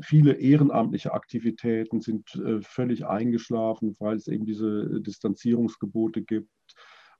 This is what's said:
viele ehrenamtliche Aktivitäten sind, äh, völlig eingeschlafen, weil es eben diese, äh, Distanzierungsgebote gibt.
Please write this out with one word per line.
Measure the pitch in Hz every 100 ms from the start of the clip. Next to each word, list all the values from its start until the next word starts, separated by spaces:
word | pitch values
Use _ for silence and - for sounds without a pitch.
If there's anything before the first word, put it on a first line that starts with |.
viele | - 151 143
ehrenamtliche | - 131 147 139 117 113 98 -
Aktivitäten | - - 120 117 110 120 113 110 117
sind, | - 110 -
äh, | - 123 110
völlig | - - 123 107 -
eingeschlafen, | 101 120 117 - 117 113 110 110 101
weil | 107 110
es | 107
eben | 110
diese, | 107 107 110 104 107 104
äh, |
Distanzierungsgebote | 101 - 107 98 120 117 110 - 101 113 110 113
gibt. | 107 107 - _ _ - - - -